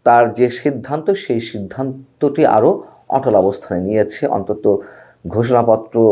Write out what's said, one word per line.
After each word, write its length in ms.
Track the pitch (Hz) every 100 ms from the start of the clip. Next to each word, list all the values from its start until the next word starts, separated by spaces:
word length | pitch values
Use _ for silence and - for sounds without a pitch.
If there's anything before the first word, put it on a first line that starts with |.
| -
তার 180 | 120 117
যে 140 | 113 123 -
সিদ্ধান্ত, 460 | 147 131 - 165 156 196
সেই 180 | - 117
সিদ্ধান্তটি 1000 | 117 110 95 - 135 135 135 _ 147 139 147
আরও 160 | 110 131 196 - _ -
অটল 240 | 131 131 107
অবস্থানে 440 | 95 98 - 90
নিয়েছে, 420 | 95 107 - - 143
অন্তত 360 | 104 95 107 - 98 - - - _ 85
ঘোষণাপত্র 680 | 104 117 123 117 110 - 117 110